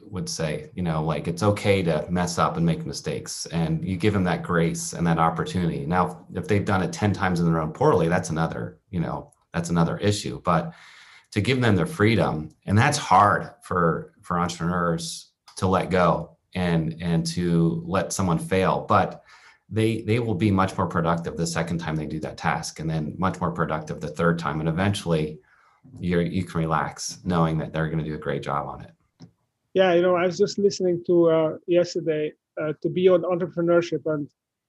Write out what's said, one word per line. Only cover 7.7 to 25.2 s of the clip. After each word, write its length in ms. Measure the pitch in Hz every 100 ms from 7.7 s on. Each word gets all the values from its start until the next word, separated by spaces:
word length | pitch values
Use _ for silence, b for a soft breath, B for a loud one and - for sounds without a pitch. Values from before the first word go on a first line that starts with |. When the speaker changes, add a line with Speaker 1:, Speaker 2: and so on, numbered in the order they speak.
| - 147 101 82
Speaker 1:
that's 200 | 90 -
another, 520 | 78 80 60 57 - _
you 100 | 90
know, 320 | 69 71 - _ _
that's 160 | 85 85
another 260 | 85 82 -
issue. 440 | 104 101 - 62
But 300 | - 85 82 B B B B B B
to 100 | -
give 220 | 98 127
them 120 | 120
their 120 | 95 82
freedom, 640 | - 107 107 76 78 78 - -
and 100 | 101
that's 220 | 131 -
hard 520 | - 95 104 85 82 -
for, 500 | - 90 85 73 - _
for 180 | - 87
entrepreneurs 920 | 87 - 85 90 87 82 82 - - _ _ -
to 100 | 92
let 240 | 92 -
go 460 | 92 85 71 - _ _
and, 420 | 95 90 85 78 -
and 240 | 87 82 85
to 540 | 92 87 85 82 82 85
let 260 | 95 -
someone 260 | - 92 82
fail, 460 | 82 95 90 71 -
but 380 | 101 - - b b b b -
they, 320 | 101 110 113
they 160 | - 120
will 160 | 113
be 160 | 92 107
much 260 | 95 95 -
more 100 | 87
productive 500 | 90 82 85 82 80
the 100 | 82
second 320 | 82 82 85
time 180 | 80 78
they 100 | 76
do 140 | 78
that 160 | 69 -
task, 420 | 82 69 - -
and 100 | 80
then 240 | 80 - -
much 240 | 92 123
more 120 | 85
productive 480 | 85 80 78 - 85
the 80 | 76
third 300 | - 85 85
time. 220 | 78 78
And 80 | 80
eventually 720 | 82 101 101 85 80